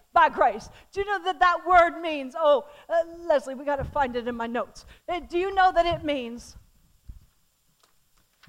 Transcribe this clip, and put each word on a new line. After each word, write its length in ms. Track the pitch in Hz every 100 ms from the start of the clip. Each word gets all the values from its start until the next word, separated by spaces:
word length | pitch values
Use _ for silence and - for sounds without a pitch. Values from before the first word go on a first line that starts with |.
| _
by 160 | 339 311
grace. 400 | - 254 208 - - _
Do 80 | 381
you 60 | 403
know 180 | 392
that 160 | 359 -
that 260 | 359 330 330
word 340 | 359 339 311
means, 340 | 330 294 262 330
oh, 280 | 302 262 - - -
uh, 140 | 330 330 339 339
Leslie, 280 | 285 262
we 100 | 262
gotta 200 | 285 277
find 300 | - 294 254 240
it 120 | 233
in 80 | 233
my 100 | 233
notes. 380 | 233 185 - - - -
Uh, 120 | 349
do 180 | 269 339
you 160 | 392
know 180 | 392 370
that 140 | 349 339
it 180 | 330
means, 520 | 311 285 233 240 - - _ _ _ _ - - _ _ _ _ _ _ _ _ _ _ _ _